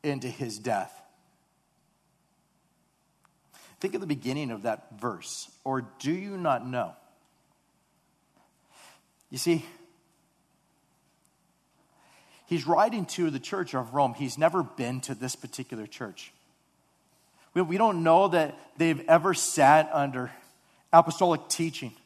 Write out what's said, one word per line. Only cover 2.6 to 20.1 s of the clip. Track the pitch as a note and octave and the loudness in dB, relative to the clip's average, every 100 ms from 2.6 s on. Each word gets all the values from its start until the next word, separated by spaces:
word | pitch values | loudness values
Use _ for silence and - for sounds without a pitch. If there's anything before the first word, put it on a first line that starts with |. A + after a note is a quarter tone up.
| _ _ _ _ _ _ _ _ _ - - - | _ _ _ _ _ _ _ _ _ -20 -20 -8
Think | F#3+ - | -6 -6
of | |
the | F#3 | -4
beginning | C#3+ C3 C3+ C#3 | -4 -4 -4 -4
of | A2+ | -4
that | A2 G#2+ - G#2+ | -4 -6 -8 -8
verse. | A#2+ F#2 - - - _ | -8 -6 -10 -14 -16 _
"Or | C3+ C3 A#2+ - | -4 -4 -6 -8
do | C3+ | -4
you | F3 G3+ G3 | -4 -6 -4
not | E3 B2+ | -2 -2
know?" | B2 B2+ F#2 - _ _ _ _ _ _ _ _ _ _ _ _ _ _ _ _ _ _ - _ _ _ _ | -2 -6 -6 -10 _ _ _ _ _ _ _ _ _ _ _ _ _ _ _ _ _ _ -20 _ _ _ _
You | B2+ | -6
see, | E3+ E3 - - - _ _ _ _ _ _ _ _ _ _ _ _ _ _ _ _ _ _ _ _ _ _ _ _ - _ | 0 0 -2 -20 -20 _ _ _ _ _ _ _ _ _ _ _ _ _ _ _ _ _ _ _ _ _ _ _ _ -20 _
he's | E3+ B2+ | -4 0
writing | E3+ G#3+ A3+ E3+ | 2 2 2 -6
to | - E3 | -2 -2
the | C3+ | -2
church | - G3 F3 | -6 -6 -4
of | C3 A#2 C3+ | -4 -4 0
Rome. | C3+ | 0
He's | A#2+ C3+ B2 | 0 -8 0
never | D#3+ F3+ | 0 2
been | D3 - A#2+ B2+ | -4 -6 -6 -6
to | - A2+ | -8 -8
this | B2+ - | -8 -8
particular | B2 - B2+ A2+ G#2+ | -12 -12 -12 -10 -12
church. | - A2+ F2+ - _ _ _ _ _ _ _ _ _ _ _ _ | -12 -12 -12 -20 _ _ _ _ _ _ _ _ _ _ _ _
We, | E3+ | -2
we | F3 F#3 | 0 2
don't | A3+ F3+ | 2 2
know | E3 E3 G3 | 6 6 6
that | E3+ D3+ - - - | 2 0 -4 -20 0
they've | E3 D#3 - | 0 0 4
ever | D#3+ E3+ | 6 6
sat | G#3 - - C#3 D#3 D#3 | 0 -2 4 8 8 6
under | D#3 C#3+ | 0 -2